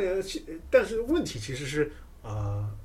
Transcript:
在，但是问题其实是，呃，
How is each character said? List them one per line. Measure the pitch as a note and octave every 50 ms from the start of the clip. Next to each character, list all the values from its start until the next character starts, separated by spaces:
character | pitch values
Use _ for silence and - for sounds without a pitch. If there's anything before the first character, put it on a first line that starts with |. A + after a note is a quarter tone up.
| G3+
在， | F3+ F#3 F#3+ F3+ - - D#3 - - D#3+ E3 - -
但 | - B3+ G#3+
是 | F#3+ A3+ A3
问 | A#3 A#3+ D#4+ E4+ A3
题 | - - A#2
其 | G#2 - C3
实 | B2+ D3
是， | C3+ C#3+ D3 D3 D3 - - - - - - -
呃， | A2+ G#2 G#2 G#2 G#2 G2+ G2+ G#2 G#2 G#2 - -